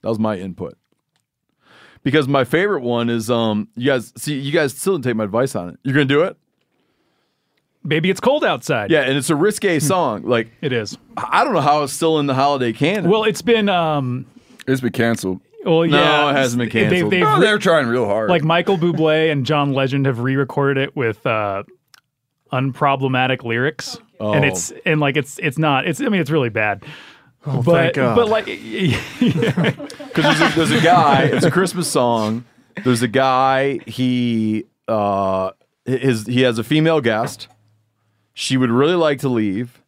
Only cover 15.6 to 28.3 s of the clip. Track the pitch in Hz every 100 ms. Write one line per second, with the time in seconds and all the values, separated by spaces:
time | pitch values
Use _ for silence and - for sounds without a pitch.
15.6 | 302 160 165 147 147 147 147 143 131 120
16.6 | 117 113 - 180 175 185 180 - 220 208
17.6 | 196 165 127 123 107 104 110 175 151 170
18.6 | 175 196 175 151 156 156 160 147 127 151
19.6 | 143 135 135 139 135 120 127 135 135 -
20.6 | 139 135 139 - 117 110 135 110 104 98
21.6 | 104 - _ - _ _ _ _ _ 131
22.6 | 135 127 143 135 135 127 127 131 120 117
23.6 | 135 - - - _ _ 107 147 143 -
24.6 | - - - 156 143 139 139 - 170 139
25.6 | 156 135 180 156 277 202 143 156 120 110
26.6 | 107 101 - - - - _ _ - 135
27.6 | 120 170 165 160 127 113 226